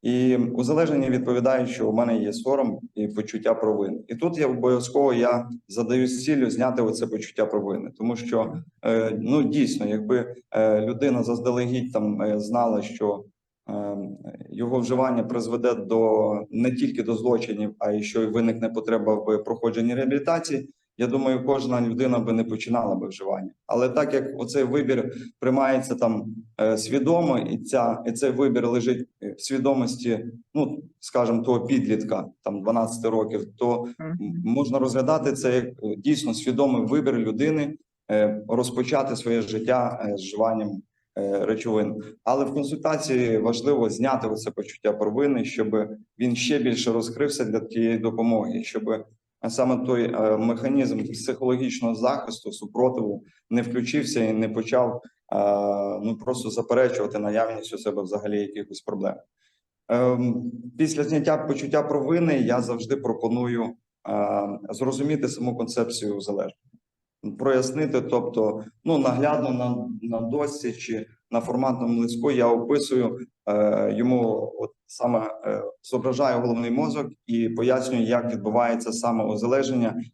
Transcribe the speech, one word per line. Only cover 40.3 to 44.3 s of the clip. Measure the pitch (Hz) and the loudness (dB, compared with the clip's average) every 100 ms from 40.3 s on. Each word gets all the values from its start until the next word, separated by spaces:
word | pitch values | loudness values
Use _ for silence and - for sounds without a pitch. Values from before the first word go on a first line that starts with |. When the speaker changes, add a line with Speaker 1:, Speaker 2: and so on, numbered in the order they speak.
| 104 113 110 104 98 - _ _ - | 0 2 2 -4 -6 -12 _ _ -6
Speaker 1:
е, | 101 98 | -2 0
речовин. | 101 110 117 107 98 - - - | 0 -2 0 0 0 -4 -12 -6
Але | - 131 | 0 0
в | 135 | 0
консультації | 139 135 151 156 156 - 127 120 110 | -2 -4 -2 0 0 0 2 4 2
важливо | 110 117 127 139 113 | 2 0 2 2 2
зняти | 117 127 127 | 0 0 2
оце | 113 | 0